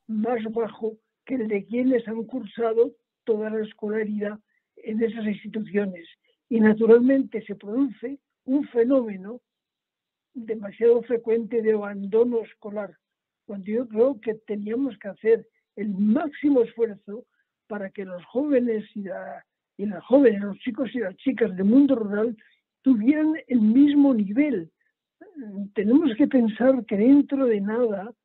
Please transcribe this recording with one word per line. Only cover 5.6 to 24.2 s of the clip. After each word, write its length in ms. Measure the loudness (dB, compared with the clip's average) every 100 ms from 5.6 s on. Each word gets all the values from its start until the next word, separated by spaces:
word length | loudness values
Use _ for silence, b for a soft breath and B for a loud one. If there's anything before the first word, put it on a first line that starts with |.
| -4 -4 -4 -8 -20 _ _ _ _
Y 100 | 2
naturalmente 840 | 4 4 6 6 6 2 0 -8
se 120 | -10 -14
produce 640 | -8 -2 -2 -4 -14 -14 _ _
un 240 | -4 -4 -2
fenómeno 720 | 0 2 2 0 -8 -12 -16 _ _ _ _ _ _ _ _ _
demasiado 680 | -16 -8 -8 -8 0 4 4
frecuente 580 | 0 -4 -2 -2 -2 -2
de 120 | 0
abandono 680 | 0 -4 -10 -2 0 0 -2
escolar, 540 | -6 _ -12 -10 -12 _ _ _ _ _ -14
cuando 200 | -12 -6
yo 220 | -4 -4
creo 320 | 0 0 0
que 160 | -8 -8
teníamos 600 | -8 -8 -6 -4 -4 -6
que 80 | -14
hacer 400 | -4 0 0 -2 _ _ -10
el 140 | -8
máximo 720 | -2 0 0 -2 -2 0 2
esfuerzo 640 | 0 -2 -4 -4 -16 -16 -18 _ _ _ _
para 220 | -10 -10
que 140 | -10
los 200 | -12 -14 -8
jóvenes 580 | -4 0 0 0 -4 -6 -12
y 80 |
la, 420 | -10 -12 -12 -16 _ _ _ -10
y 80 | -8
las 180 | -8
jóvenes, 380 | 2 6 6 2
los 160 | -6 -8
chicos 320 | -10 -6 -6
y 60 | -6
las 160 | -8 -6
chicas 380 | -6 -2 -2 0
del 100 | 4
mundo 300 | 6 6 2
rural 400 | -2 -2 -4 -6 b b _ _
tuvieran 540 | 2 4 4 2 0 -2 -2
el 140 | 2
mismo 520 | 4 6 6 6 4
nivel. 580 | 4